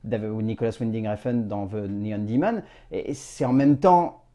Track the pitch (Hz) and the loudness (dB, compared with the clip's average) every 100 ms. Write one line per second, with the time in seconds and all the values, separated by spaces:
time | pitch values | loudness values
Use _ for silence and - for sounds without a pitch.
0 | 110 107 107 110 110 110 117 107 117 110 | -4 -4 -4 -4 -4 -2 -4 -2 -4 -2
1 | 107 107 127 120 104 104 98 107 101 101 | -4 -4 -2 -2 -2 -4 -6 -6 -6 -6
2 | 104 104 104 120 190 226 - - - 92 | -4 -4 0 0 0 -2 -8 -20 -10 -8
3 | - 139 - - 131 131 139 143 180 175 | -6 -8 -10 -4 2 4 6 6 6 6
4 | 170 - _ | 2 -8 _